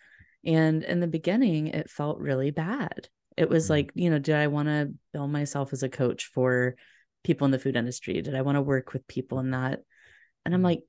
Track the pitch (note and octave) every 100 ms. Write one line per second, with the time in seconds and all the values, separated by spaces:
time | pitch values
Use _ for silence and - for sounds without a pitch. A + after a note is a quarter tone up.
0 | - - - _ E3 D#3+ D#3+ D#3+ - F3
1 | F3 D#3+ E3 G#3+ B3+ D#3 D#3 D#3+ - -
2 | D3 - C#3+ C3 C#3 C#3+ D#3+ C4 G3+ -
3 | - _ _ - D#3+ D#3+ F3 D3+ C#3+ -
4 | F3 D3+ C#3 D3+ D3 D3 D3 D3+ D3 -
5 | _ D3+ C#3+ D3 D3 C#3+ C3+ C3 C3 -
6 | B2+ - - - B2+ B2 B2 B2+ - _
7 | _ _ - D#3 C#3 C3 C#3 B2 A#2 -
8 | - - D3 C3+ C3+ C#3+ C#3 C3+ C3 C3+
9 | - - - C3 C3 B2+ B2+ - - _
10 | - - _ _ - F3+ F#3 E3+